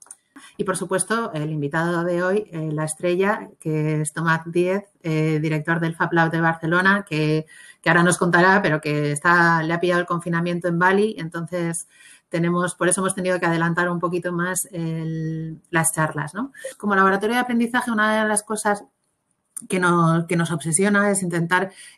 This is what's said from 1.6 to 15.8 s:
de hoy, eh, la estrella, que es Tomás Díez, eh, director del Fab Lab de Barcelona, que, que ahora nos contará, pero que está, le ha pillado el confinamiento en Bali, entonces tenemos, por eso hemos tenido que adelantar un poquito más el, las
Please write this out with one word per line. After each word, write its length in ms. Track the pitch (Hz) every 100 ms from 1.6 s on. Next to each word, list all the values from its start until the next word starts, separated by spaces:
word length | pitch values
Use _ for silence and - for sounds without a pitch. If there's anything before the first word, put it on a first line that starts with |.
| 143 160 170 170
de 180 | 175 175
hoy, 260 | 185 208 -
eh, 180 | 165 156
la 120 | 151
estrella, 640 | 156 - 175 180 196 220 - -
que 440 | 160 156 156 151
es 100 | 151
Tomás 300 | 165 165 160 170
Díez, 380 | 175 180 196 - _
eh, 380 | 165 156 156 156
director 400 | 156 156 147 165
del 160 | 165 165
Fab 160 | 175
Lab 180 | 170 165
de 100 | 165
Barcelona, 640 | 165 160 160 180 190 202 202
que, 380 | 151 151 156 156 - - -
que 60 | 165
ahora 160 | 170
nos 140 | 175 170
contará, 440 | 180 175 185 202
pero 180 | 185 151
que 320 | 151 147 147
está, 500 | 143 175 175 170 165
le 120 | 160
ha 60 | 170
pillado 200 | 175 175
el 60 | 175
confinamiento 640 | 175 170 170 170 175 175
en 100 | 170
Bali, 380 | 185 196 214 214
entonces 680 | 160 170 165 180 170 165 - _ - - _
tenemos, 460 | 170 170 175 180
por 140 | - 175
eso 120 | 190
hemos 140 | 185
tenido 260 | 185 180 180
que 60 | 175
adelantar 440 | 165 170 170 175
un 80 | 175
poquito 340 | 175 175 175
más 360 | 175 180 185 -
el, 920 | 170 165 165 160 160 160 160 160 160 _
las 220 | 165